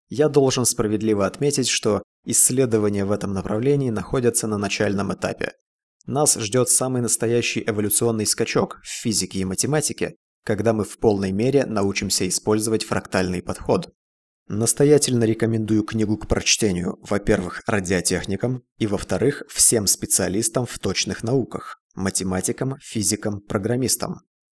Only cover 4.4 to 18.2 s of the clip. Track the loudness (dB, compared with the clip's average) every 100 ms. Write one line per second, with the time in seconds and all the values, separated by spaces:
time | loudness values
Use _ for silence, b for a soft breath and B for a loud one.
4.4 | 0 -2 -2 0 0 0 -2 -4 -4 -4
5.4 | -6 -8 _ _ _ _ -6 0 2 0
6.4 | 0 0 2 2 0 -2 -2 0 0 0
7.4 | 0 -2 -2 -2 0 0 0 0 -2 -2
8.4 | 0 0 0 -4 -14 -6 -2 -2 -2 -4
9.4 | -4 -2 0 0 -2 -2 -6 -6 _ _
10.4 | -4 0 2 2 -2 0 2 2 0 0
11.4 | 2 2 2 0 0 0 -2 -2 -2 -2
12.4 | 0 0 2 -2 -2 -4 -2 0 0 -2
13.4 | -4 -6 0 0 -2 _ _ _ _ _
14.4 | -8 -2 0 4 6 6 4 2 2 2
15.4 | 0 0 2 2 2 0 0 0 0 0
16.4 | 2 2 2 0 -2 -6 -4 -2 2 0
17.4 | 0 -8 -4 -2 0 0 2 -2